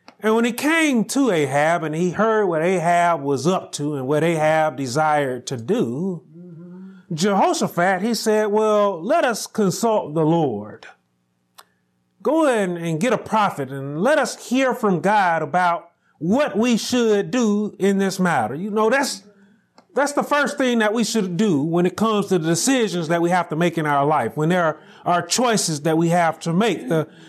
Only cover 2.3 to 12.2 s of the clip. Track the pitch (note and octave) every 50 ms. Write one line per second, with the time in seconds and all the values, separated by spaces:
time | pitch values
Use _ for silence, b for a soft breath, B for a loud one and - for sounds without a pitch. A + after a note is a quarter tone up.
2.3 | A3 G#3+ G#3 F#3 E3+ D#3 D#3+ F3+ F#3+ F3+ D#3+ F3 F3 F3 F3 F3 E3+ D3+ C#3 C#3
3.3 | C#3+ B2+ A#2+ E3+ F#3+ - - - - - D3 D3 D3+ C3+ B2+ B2+ D3+ D3+ D#3 E3+
4.3 | E3 D#3 D3+ D#3 D#3 D#3+ D#3 D#3 C#3 B2+ C#3 B2 A#2 D#3 D#3 D#3 D3+ D3 C#3+ C3
5.3 | B2+ A#2+ - - C#3 A#2 A2+ C3 G3+ B3 F3 A#2 A#2+ D3 F#3 G3 F3+ D#3+ - D3+
6.3 | D#3 E3+ F3+ F3+ E3 D3+ F3 F3+ F3+ F#3 F#3+ - - - - - F3 D3 F3 G#3
7.3 | G3+ G3 C#4 F4+ E4+ E4+ A#3 - - F3 F3 F#3+ G3 F3 G3 A#3+ A#3 - - A3
8.3 | G#3+ G#3+ G#3+ G#3 G3+ G#3+ A3 G#3+ G#3+ G#3 G3+ G3+ G3 D#3+ E3 G#3+ D#4 E4+ D#4 B3+
9.3 | A3 - - - - - G#3 F#3 - - A#3 A#3 G#3+ G#3 - D3+ D3+ E3 D#3 D3+
10.3 | E3+ E3+ D#3+ C3+ A2 G2+ G#2 G#2 - - - - - _ _ _ _ _ _ _
11.3 | _ _ _ _ _ b b b b b b b b _ _ _ _ _